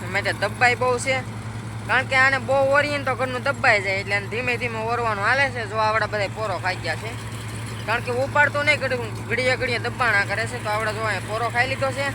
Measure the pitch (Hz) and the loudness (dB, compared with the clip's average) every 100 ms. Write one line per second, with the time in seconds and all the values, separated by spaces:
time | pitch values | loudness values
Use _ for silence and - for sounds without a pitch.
0 | - 190 202 175 196 - 254 240 254 247 | -2 -2 -2 0 -2 2 2 4 2 0
1 | 262 262 254 - - - - - - 226 | 0 -2 -4 -8 -10 -10 -10 -10 0 0
2 | 262 262 262 269 226 269 269 277 285 294 | 2 4 6 4 2 4 6 4 4 0
3 | 269 247 254 254 233 277 262 214 202 190 | 0 0 0 -2 -2 2 4 4 2 -2
4 | 196 202 196 214 247 240 240 226 220 233 | 0 -2 -2 -4 -2 -2 -2 -2 -2 0
5 | 233 208 202 262 277 247 220 214 214 220 | 0 0 2 4 2 0 -4 0 2 2
6 | 214 214 190 - 214 175 180 185 170 156 | 0 0 -2 -2 -4 -2 -2 -2 -4 -4
7 | 214 233 - - - - - - - 233 | -6 -10 -10 -10 -10 -8 -8 -8 -2 -2
8 | 240 240 269 294 294 294 294 285 262 247 | 0 -2 0 4 4 4 2 2 2 -2
9 | 226 - - 233 254 254 247 233 240 233 | -4 -6 -4 0 2 2 0 -2 -2 0
10 | 247 208 196 202 220 233 226 208 220 208 | 2 4 2 0 -2 -4 -2 -2 0 -2
11 | 220 196 180 214 233 233 262 262 269 254 | -2 -2 -2 -2 -2 -2 -4 -2 -2 -2
12 | 277 | -4